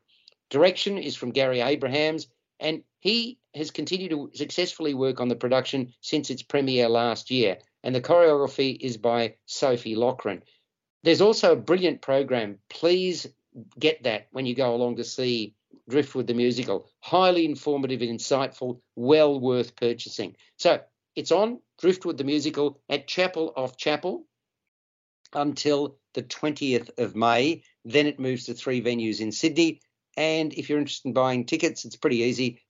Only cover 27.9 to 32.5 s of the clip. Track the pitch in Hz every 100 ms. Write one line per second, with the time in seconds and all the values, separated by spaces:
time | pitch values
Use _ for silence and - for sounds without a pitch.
27.9 | 139 147 139 131 127 123 117 135 127 120
28.9 | 120 113 104 110 107 160 147 165 147 _
29.9 | _ _ - 160 160 160 - 139 147 143
30.9 | - 131 123 127 123 120 160 165 - 117
31.9 | - 151 117 120 123 127